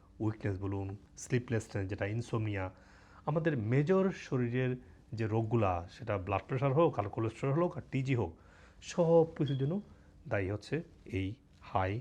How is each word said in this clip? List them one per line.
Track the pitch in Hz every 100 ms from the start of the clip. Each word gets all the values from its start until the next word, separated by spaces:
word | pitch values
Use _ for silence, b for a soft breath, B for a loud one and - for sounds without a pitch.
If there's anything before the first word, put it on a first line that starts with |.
| b -
উইকনেস | 110 107 104 95
বলুন, | 98 98 98 101 - -
স্লিপলেসনেস | - 123 123 113 - 104 95
যেটা | 101 101
ইনসোমনিয়া, | 113 117 120 107 101 92 B B B B B -
আমাদের | 156 160 147
মেজর | 104 131 151 190 190
শরীরের | 180 - 131 120 123 127 123 B B B
যে | 110 110
রোগগুলা, | 110 110 117 98 87 90 -
সেটা | 113 104
ব্লাড | 90 98 -
প্রেশার | 131 139
হোক, | 135 165 -
আর | 101
কোলেস্টেরল | - 113 - 135 147
হোক, | 175 143
আর | -
টিজি | 131 131
হোক, | 123 85 - b b b b
সব | - - 165 165
কিছুর | 160 - 139 139
জন্য | 135 196 - b b b -
দায়ী | 104 95
হচ্ছে | 104 - 147 170 -
এই | - 95 95 110 - -
হাই | - 101 92 107